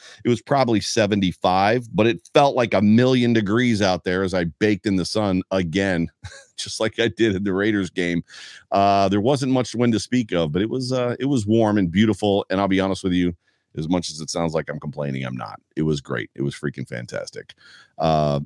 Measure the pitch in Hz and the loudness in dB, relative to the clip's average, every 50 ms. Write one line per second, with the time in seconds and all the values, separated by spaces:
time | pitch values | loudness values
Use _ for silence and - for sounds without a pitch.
0 | - - - - - 120 117 110 - - 143 135 131 117 113 101 - - - 113 | -20 -20 -14 -6 -2 -2 -2 0 0 0 0 2 2 2 2 0 0 -2 0 0
1 | 107 98 107 101 95 90 - - - 92 90 95 98 104 117 127 120 113 113 95 | 2 2 2 2 0 0 0 0 0 2 2 4 2 2 2 0 -2 -2 0 2
2 | 107 117 110 - - _ - 151 143 139 104 127 120 98 - 98 104 104 107 117 | 2 2 2 -2 -2 _ 4 4 4 4 4 2 0 0 2 2 4 6 6 6
3 | 127 131 131 127 120 120 117 113 104 92 104 120 127 120 113 98 104 92 92 85 | 6 4 4 4 4 2 2 2 2 2 2 2 2 2 2 2 2 2 0 0
4 | - 95 90 92 98 90 92 90 87 85 - - 107 107 107 90 - 107 98 92 | -2 -2 -2 0 0 0 0 -2 -2 -4 -2 0 0 0 0 0 0 -2 0 0
5 | 85 - - 110 107 98 92 92 92 - 95 95 90 82 78 98 98 98 90 85 | -2 -2 -2 -2 0 0 0 -2 -2 -2 -2 -2 -2 -2 -2 0 0 0 0 -2
6 | 85 78 _ _ - - - - - _ _ - - - - - 110 107 - - | -2 -4 _ _ -20 -20 -20 -20 -20 _ _ -14 -12 -10 -6 -4 -4 -2 -2 0
7 | 117 113 107 - 113 113 95 92 101 101 90 95 101 110 107 101 92 82 - 92 | -2 -2 0 0 0 0 0 0 -2 -2 -2 0 0 0 0 0 -2 -4 -4 -4
8 | 87 87 87 85 - - - - - - - - - - - 98 98 101 98 98 | -4 -2 -2 -4 -6 -8 -12 -20 -20 -20 -20 -20 -8 -2 0 2 4 4 4 4
9 | 98 95 101 104 98 127 147 123 139 127 131 127 123 - - 113 123 120 110 101 | 2 2 0 0 0 0 0 0 0 0 0 0 0 -2 -2 0 2 2 2 0
10 | - - 127 127 110 - 92 85 82 78 73 92 107 113 - 131 131 123 131 127 | -2 -2 -2 -2 -2 -2 -2 -2 -2 0 0 -2 -2 -2 -4 -4 -4 -4 -4 -2
11 | 123 120 113 - 127 139 147 120 101 104 113 113 113 104 104 104 92 85 80 98 | -2 -2 -4 -4 -2 -2 -2 0 0 2 2 4 4 4 2 2 0 0 2 2
12 | 110 107 101 - 107 104 98 101 - - 92 95 101 95 95 95 95 95 95 - | 2 2 2 0 0 0 2 0 0 -2 -2 -2 0 2 2 2 0 0 -2 -2
13 | - 92 90 90 90 87 87 - _ _ _ _ _ _ - 82 78 80 90 90 | -2 -2 0 0 0 0 -2 -6 _ _ _ _ _ _ -10 -8 -4 -2 -2 -2
14 | 80 - 76 78 78 - - 87 85 82 78 80 73 - 76 73 - 76 65 73 | -2 -4 -10 -12 -10 -8 -6 -4 -2 -2 -2 -4 -4 -6 -8 -10 -10 -10 -8 -6
15 | 73 71 67 65 65 64 64 62 57 52 50 - _ _ - 73 78 78 76 71 | -6 -6 -6 -6 -8 -8 -8 -10 -12 -12 -14 -18 _ _ -6 -2 -2 0 -2 -2
16 | - - 65 58 52 - _ - 69 69 - - - 71 - 67 64 - 62 60 | -4 -6 -6 -6 -8 -8 _ -6 -6 -6 -6 -6 -8 -8 -8 -8 -10 -10 -10 -12
17 | 60 - - 50 50 - - 50 - - - _ - - - - - _ _ - | -10 -10 -10 -10 -10 -10 -14 -16 -18 -18 -20 _ -20 -20 -20 -20 -20 _ _ -4
18 | 80 80 80 78 76 73 71 71 73 | 0 2 2 2 2 2 0 -2 -4